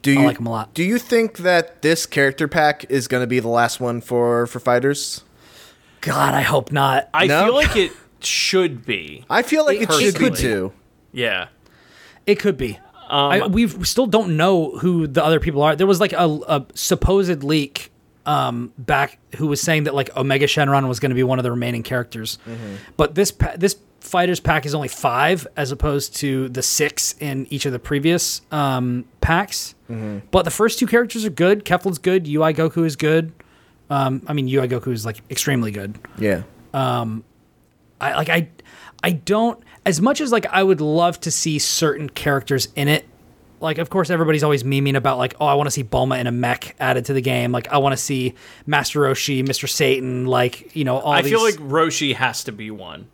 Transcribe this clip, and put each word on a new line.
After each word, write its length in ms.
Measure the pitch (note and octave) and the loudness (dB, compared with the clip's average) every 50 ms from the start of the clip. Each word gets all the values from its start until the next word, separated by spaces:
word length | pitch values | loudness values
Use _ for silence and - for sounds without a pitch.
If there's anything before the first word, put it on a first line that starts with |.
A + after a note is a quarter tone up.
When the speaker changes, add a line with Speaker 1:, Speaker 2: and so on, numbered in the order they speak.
Speaker 1:
Do 100 | - C#3 C#3 | 2 2 4
Speaker 2:
I 40 | C#3 C#3+ | 4 4
Speaker 1:
you, 40 | |
Speaker 2:
like 120 | C#3 A#2+ - | 4 2 0
him 60 | A#2 | -6
a 40 | A#2 | -6
lot. 240 | A2+ A2 G#2 - _ | -4 -6 -6 -8 _
Speaker 1:
do 80 | D#3+ E3+ | -4 -2
you 160 | F#3 A3 A#3+ | 0 0 -2
think 400 | A#3+ - B3 A#3 A3+ A3 A3 - | -2 0 0 2 2 0 -4 -2
that 440 | F3 F3+ F3+ E3+ E3 E3+ - _ - | 0 2 2 2 2 0 -8 _ 0
this 240 | D3+ E3 D#3+ - | 0 2 2 -2
character 420 | - - D3 C#3 C#3 C3+ - D#3+ C#3+ | -4 0 2 2 2 2 0 -4 -2
pack 360 | - E3 D3+ D3+ D3 - - - | 0 2 2 2 2 0 -4 -2
is 180 | C3 C#3 A#2 | -2 -2 0
gonna 200 | - C3 B2 B2 | 0 -2 -2 0
be 120 | A#2+ B2 B2+ | 0 0 0
the 100 | A2 A#2 | 0 2
last 300 | A#2 A#2 A#2+ A#2+ - - | 2 2 2 2 0 -2
one 200 | B2+ B2 A#2 A#2+ | -4 -4 -4 -4
for, 460 | A2+ - B2 A#2+ A#2+ A#2+ A#2+ A#2+ A#2+ A#2 | -6 -2 0 2 2 2 2 2 0 -2
for 100 | - B2+ | -4 -4
fighters? 640 | - B2+ A#2+ B2 B2 C#3 C#3+ C#3+ - - - - - _ _ _ - - - - - - - _ _ _ _ _ | 0 2 2 2 2 2 -2 -2 -6 -8 -10 -12 -14 _ _ _ -20 -20 -20 -20 -20 -20 -20 _ _ _ _ _
Speaker 2:
God, 340 | - D#3+ D3 D3 C#3+ C#3 C#3 | -6 -4 0 2 2 2 2
I 60 | C#3+ C3+ | 2 0
hope 300 | - D3+ C#3+ - - C#3+ | 2 0 0 -2 0 -2
not. 360 | D3 C#3 C3+ C3 C3+ C#3 - - | 0 2 2 2 0 -2 -2 0
Speaker 3:
I 120 | D#3 F3+ F#3 | 0 2 4
Speaker 1:
No? 160 | C#3+ D#3 F#3+ | 4 4 4
Speaker 3:
feel 100 | A3 B3 | 4 4
like 220 | C#4 D4+ - - | 2 2 2 2
it 160 | A3 F#3 D3+ - - - _ _ _ | 2 0 0 -2 -12 -20 _ _ _
should 680 | - - - - - - - F#3 F#3 E3+ C#3 A#2 - | -6 -4 -2 -2 -2 0 0 2 0 0 -2 -6 -6
be. 400 | - A2+ F#2+ D#2+ D2 D2+ - B2+ _ | -6 -6 -6 -6 -10 -16 -18 -8 _
Speaker 1:
I 120 | - G#3 B3 | -2 -2 0
feel 220 | - D4+ D#4 D#4 | 0 2 4 4
like 120 | D4 G3+ G#3 | 4 4 2
Speaker 2:
It 100 | A3+ - | 2 2
Speaker 1:
it 20 | D#3 | 2
should 220 | D3+ D3+ G3+ F3+ - | 4 4 2 2 2
be 120 | - B3+ | 2 0
Speaker 3:
Personally. 60 | - | 2
Speaker 1:
too. 360 | - - B2 A2 G2 F#2 F#2+ - _ _ _ _ _ _ _ - | 0 -2 0 0 -2 -4 -6 -10 _ _ _ _ _ _ _ -6
Speaker 3:
Yeah. 360 | B2 B2 A2+ G2 F#2 F2+ - _ _ _ _ _ _ _ _ - - - - - _ _ | -4 -2 0 0 -2 -4 -6 _ _ _ _ _ _ _ _ -20 -20 -20 -20 -20 _ _
Speaker 2:
It 100 | - G#3 G3+ | 0 0 2
could 160 | - G#3 F3 | 2 -2 0
be. 220 | B2+ C3+ A#2 G#2 - - - _ - - - | 0 -4 -6 -6 -10 -16 -20 _ -20 -10 -4
Speaker 3:
Um, 220 | - C#3+ C#3 C#3+ | 0 0 2 2
Speaker 2:
I, 160 | D#3+ G3+ - | 2 2 2
we 220 | G#3+ F3+ G#3+ A#3+ G3+ D3 - F3 | 2 2 2 2 0 0 -4 -4
still 220 | - - A#3 C4 | -2 0 0 0
don't 300 | A3+ F3 A3 A3 F#3 D#3+ | 2 2 0 2 2 0
know 400 | D3+ E3+ F#3 G3 F3 D#3+ C3+ - - | 2 2 4 4 2 0 -2 -4 -2
who 280 | C3+ F3+ F3+ E3+ D#3+ | 0 0 2 2 0
the 180 | D3 C3 E3 D3+ | 0 0 0 2
other 140 | D#3 E3 D#3 | 4 2 2
people 240 | - E3 D3+ C#3 D3 | 2 0 0 2 2
are. 140 | D#3 D#3 | 2 4
There 100 | D3 F#3 | 4 4
was, 140 | F#3+ G3+ E3+ | 4 4 4
like, 120 | - C3 F3+ | 2 0 2
a, 100 | D#3+ F3 E3 D3+ D3+ - - | 2 2 2 2 -2 -2 -2
a 180 | D#3+ C#3+ C3 - - | -2 -2 -2 -6 -10
supposed 680 | - - - F#3 - - - F#3+ G3 G3 F3 F3+ D3 C3+ | -8 -2 -2 0 2 2 2 4 4 2 2 0 -2 0
leak, 480 | C#3 D#3 D#3 C#3+ C#3 _ - - - _ _ _ _ _ _ _ | 0 0 0 0 -2 _ -12 -14 -14 _ _ _ _ _ _ _
um, 460 | D3 D3 C#3+ C3+ B2+ A#2+ A#2+ B2 A#2+ _ - | -2 -2 0 0 -2 -4 -6 -8 -10 _ -14
back 400 | B2 - D3 C3+ C#3 C#3 - _ _ _ - | -4 0 0 0 0 -2 -4 _ _ _ -8
who 100 | - D3 | -4 -2
was 140 | D3+ D3 C3+ | -2 -2 -2
saying 240 | - - D#3+ D#3 D3 | 0 0 0 0 0
that, 100 | D3+ C3+ | 0 0
like, 220 | C#3+ C3 - - | -2 -2 -2 -2
Omega 300 | - C3+ C#3 C#3 C3+ C#3 | -4 -2 0 2 2 2
Shenron 420 | C3 - D3+ D3 C3+ C#3 C#3 C3+ C3 | 2 2 2 2 4 2 2 2 0
was 100 | B2+ A2+ | -2 -2
gonna 160 | - C3+ B2+ | -2 0 2
be 80 | B2 C3 | 2 2
one 160 | B2+ C3 B2+ | 2 0 0
of 40 | B2 | 0
the 60 | B2 A#2+ | -2 -2
remaining 320 | A#2+ A#2+ B2 B2 A#2 A2+ | -2 -4 -4 -6 -6 -6
characters. 540 | - C3 B2 A#2+ A#2+ - A#2 A2 A2 - - - A#2 | -4 -4 -4 -4 -6 -10 -10 -10 -10 -10 -12 -12 -16
Speaker 1:
Mm-hmm. 260 | A#2 A#2 A2+ G#2 G2 G2 - - - | -14 -14 -12 -14 -14 -14 -16 -16 0
Speaker 2:
But 180 | - D#3 D3 D#3 | 0 0 0 2
this 160 | D#3 G3+ G3+ | 0 0 0
pa-, 240 | - _ - - - | 0 _ -2 -2 0
this 200 | - E3+ G3+ - - _ _ _ _ | -2 -2 -2 -2 -2 _ _ _ _
fighters 400 | - - - F3+ F3 F3+ F3+ E3 | -12 -4 -2 0 0 0 0 -2
pack 260 | - - D#3+ D#3 - | 0 0 0 0 0
is 80 | D3 C#3+ | -2 -4
only 140 | D#3 D3 B2 | -4 -4 -6
five 580 | - - - C#3 A#2+ B2 C#3 D#3 F#3 F3 C3+ - _ | -8 -2 -2 -2 0 2 2 2 2 0 -4 -10 _
as 140 | - D3 B2+ | -6 -4 -4
opposed 460 | C#3 C3+ - D#3 C#3+ C#3+ C#3 - - | -2 -2 0 0 0 0 -2 -4 -8
to 320 | - - C#3 C3 C3 C3 C3 | -4 -4 -2 0 -2 -2 -4
the 140 | B2 C3 B2 | -4 -4 -2
six 520 | - - - D3+ - - - - - - - | -2 0 0 0 0 -2 -4 -6 -6 -6 -6
in 260 | D3+ D3 C3+ C3+ C3+ - | -8 -6 -6 -6 -6 -6
each 160 | C#3+ C#3 - | -6 -4 -4
of 60 | C#3+ B2+ | -4 -4
the 60 | B2 | -6
previous, 640 | - - D3 C#3+ C#3 E3 E3+ F3 - - - - _ _ | -4 -2 -2 0 2 2 2 2 0 -2 -6 -8 _ _
um, 540 | - D3+ D3 C#3 C3 B2+ B2+ B2 B2 B2 B2 _ _ _ | -2 0 0 0 0 0 0 -2 -2 -4 -6 _ _ _
packs. 540 | - - E3 F3 G3+ - - - - - - _ _ _ | 0 2 2 2 0 -2 -6 -8 -8 -10 -14 _ _ _
Speaker 1:
Mm-hmm. 360 | A#2 A2+ A2 G#2+ G#2 G2+ - - | -10 -8 -8 -8 -8 -10 -10 0
Speaker 2:
But 140 | - F#3 F3 | 2 2 2
the 60 | E3 | 2
first 280 | - - G#3 A3+ A3+ - | 0 2 0 0 2 0
two 80 | B3+ | -2
characters 380 | - - A#3 A#3+ A3+ - A3+ G#3+ | 2 2 2 2 2 -2 -4 -4
are 60 | G#3+ | -4
good. 340 | D3 - E3+ F3+ G#3 G#3 G#3 | 0 2 4 4 4 2 2
Keflin's 340 | - F3+ F3+ - G3+ F3+ - | 0 -2 0 0 -2 -6 -2
good. 280 | - F#3 F#3 F#3+ E3+ | 0 2 2 2 0
U 160 | D3+ D3 D3+ D#3+ | 0 0 2 2
I 100 | D#3+ D#3 | 2 2
Goku 300 | C#3+ D#3+ D#3+ - E3+ E3 | 2 0 0 0 0 0
is 100 | D#3+ C#3+ | -2 -2
good. 360 | - D3+ D3+ D#3 E3 E3 D#3+ D#3+ _ - _ _ _ _ _ _ _ _ _ | 0 0 2 2 2 2 0 -8 _ -20 _ _ _ _ _ _ _ _ _
Um, 320 | C#3+ C#3 C3+ C3 C3 C3+ - | -2 0 0 0 -2 -4 -6
I 60 | - D3+ | -4 -2
mean, 160 | D3 C3+ B2+ | -2 -2 0
U 140 | C3 C#3 B2+ | 0 0 0
I 60 | B2 | 0
Goku 200 | C3 B2 G#2+ C3 | -2 -4 -2 -4
is, 160 | B2 A2+ G#2+ | -4 -4 -4
like, 160 | A2+ G#2+ - - - | -8 -8 -10 -12 -10
extremely 400 | - A2 - - C#3 B2 A#2 G#2+ | -8 -4 -2 0 0 0 0 -2
good. 280 | G2+ G#2 G2 G2+ G#2+ - - - - - | -4 -6 -10 -10 -12 -14 -18 -20 -8 -2
Speaker 1:
Yeah. 240 | G#2+ G#2 G2 E2+ F#2 - - - - - - | 0 0 0 0 -2 -10 -16 -20 -20 -8 -4
Speaker 2:
Um, 520 | C#3 C3 B2+ B2 A#2+ A#2 A2+ A2 A2+ - _ _ _ _ _ _ _ _ _ _ _ _ _ _ _ | -2 -2 0 0 -2 -4 -4 -8 -10 -12 _ _ _ _ _ _ _ _ _ _ _ _ _ _ _
I, 140 | - C#3 - | -4 -2 -2
like, 120 | - D#3 D#3+ | -2 -2 0
I, 180 | E3 E3+ E3+ - _ _ - - - - - - - - - | 0 0 0 -4 _ _ -20 -20 -20 -20 -20 -20 -12 -4 -2
I 80 | F3+ F3+ | -2 -2
don't, 500 | D3 - - G3+ G#3+ A3+ A#3 - - - - - - _ | -2 -2 -2 0 0 0 0 -2 -6 -14 -20 -20 -4 _
as 140 | F#3+ F3+ D3+ | -2 0 2
much 200 | F3+ B3+ C#4+ - | 2 2 2 0
as, 120 | D#4 C4 A#3 | 4 4 4
like, 140 | A3+ - | 4 4
I 160 | A3 - F#3 F#3+ | 2 2 2 4
would 180 | F#3+ F#3+ D3 | 4 4 2
love 400 | D3+ D3+ D3+ E3 E3+ F3 E3 - | 2 0 2 4 4 2 0 -2
to 100 | - E3 | -6 -4
see 280 | D3+ - - E3 D#3 C#3+ | -4 -2 -2 0 0 0
certain 480 | - - - - E3 D3+ C#3+ C#3+ D#3 C#3 | 0 -2 0 2 2 0 0 0 -6 -8
characters 600 | - - - D3+ C#3 C#3 - - C#3 C3 - - - | -8 -4 -2 0 0 0 0 0 -2 -2 -2 -2 -4
in 140 | - C#3+ C#3+ | -2 2 2
it, 180 | D3+ D#3 - - - _ - - - _ _ _ _ _ | 2 2 0 -8 -20 _ -20 -20 -20 _ _ _ _ _
like, 180 | - D#3+ D#3 D#3+ | -4 -4 -2 -2
of 120 | E3+ - | -4 -2
course, 200 | - F#3+ F3 C#3+ | 0 -2 0 0
everybody's 320 | F3+ E3 E3 D3+ D#3+ D3 C#3+ | 2 0 2 2 2 2 4
always 220 | D3+ D3 C#3 A#2 | 2 2 2 0
memeing 320 | C3+ C#3 C#3 C#3 C#3 C3+ | 0 0 0 2 2 0
about, 220 | C#3 A#2 C#3 C3 B2+ | 2 2 0 0 0
like, 160 | B2 B2+ - - | -2 -2 -2 -2
"Oh, 60 | D3+ | 0
I 80 | D3 C#3+ | 2 2
wanna 160 | C#3+ D3 C#3 | 2 2 0
see 140 | - - C3 | -2 -4 -4
Bulma 340 | G#2+ - B2+ B2+ C3 C3 B2+ | -2 0 0 0 0 0 -2
in 80 | B2 | -2
a 60 | A#2+ A#2+ | -2 -2
mech 420 | A#2+ B2 A#2+ B2+ - - - - _ | -2 0 -2 -2 -2 -4 -16 -10 _
added 240 | C3+ C3 B2+ B2+ B2 | -4 -2 -2 -2 -2
to 80 | - C#3 | -2 -2
the 80 | C3+ | -2
game." 320 | B2 C3+ B2+ B2+ A#2+ B2 B2 | 0 0 -2 0 0 0 -2
Like, 160 | B2 A2 - C#3+ | -4 -4 0 0
"I 60 | C#3+ | 2
wanna 180 | C3+ C#3 C3+ | 2 2 0
see 380 | B2 - - D3 C3 B2+ B2 - - - - - - - | 0 -4 -4 -4 -2 -2 -4 -6 -8 -20 -20 -20 -16 -6
Master 340 | - D3+ D3 C3+ - - D3+ | 0 0 0 0 0 0 2
Roshi, 460 | C#3+ C3+ C3 - - - C#3 C3 B2+ | 2 2 2 0 -2 -2 -2 0 0
Mister 220 | C3+ B2+ - - - | -2 -2 -4 -4 -4
Satan," 580 | - - D3 C3 C3+ C3+ B2+ B2+ B2+ B2+ B2+ | -2 0 2 2 2 0 0 -4 -4 -2 -2
like, 480 | B2+ B2+ B2+ B2 B2 - - - - - | 0 2 2 2 0 0 -6 -18 -12 -6
you 80 | D#3+ D3 | -4 -2
know, 140 | C3 B2+ C3+ | 0 0 -2
all 140 | C3+ D3+ D3 | 0 2 2
Speaker 3:
I 100 | E3+ D3+ | 2 2
feel 220 | C#3+ G#3+ A3+ A3 | 2 2 2 2
Speaker 2:
these 160 | A3 G#3 - | 2 0 -2
Speaker 3:
like 80 | D3+ C#3 | -6 -2
Roshi 460 | C3+ D#3+ D#3+ E3 C#3 - D#3+ C#3+ B2 | 0 2 2 2 0 -2 -2 -2 0
has 260 | - C3 B2+ A2 - - | 0 0 -2 -2 -4 -8
to 80 | - A2 | -10 -10
be 200 | G#2 A2 G#2+ G#2+ | -10 -12 -12 -12
one. 340 | G2+ F#2 F2 D#2 D2 G2 A#2+ | -14 -14 -16 -16 -18 -18 -20